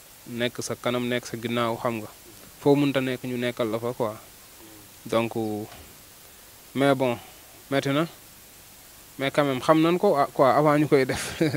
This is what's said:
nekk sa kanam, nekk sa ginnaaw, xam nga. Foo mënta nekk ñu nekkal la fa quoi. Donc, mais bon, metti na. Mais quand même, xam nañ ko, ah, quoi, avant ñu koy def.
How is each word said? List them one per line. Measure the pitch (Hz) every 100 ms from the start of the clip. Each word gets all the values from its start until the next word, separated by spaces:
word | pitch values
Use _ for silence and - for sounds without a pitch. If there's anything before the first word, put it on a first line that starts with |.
| - - -
nekk | 120 123 -
sa | - 117
kanam, | 127 123 120
nekk | 123 -
sa | 117
ginnaaw, | 113 120 117 117
xam | 123 113
nga. | 104 - - - - -
Foo | 147 143
mënta | 143 135
nekk | 131 123
ñu | 127 123
nekkal | 123 120 117
la | 113
fa | 117 123
quoi. | 113 110 - - - - - - - - -
Donc, | 113 117 117 110 104 110 - - - - - - - - - -
mais | 127 139
bon, | 135 131 113 - - - - -
metti | 139 139
na. | 143 165 - - - - - - - - - - -
Mais | 135
quand | 151
même, | 143 127
xam | 139 156
nañ | 165 175
ko, | 208 143
ah, | 139
quoi, | - 135
avant | 120 151 147
ñu | 151
koy | 143 131
def. | 135 - - 160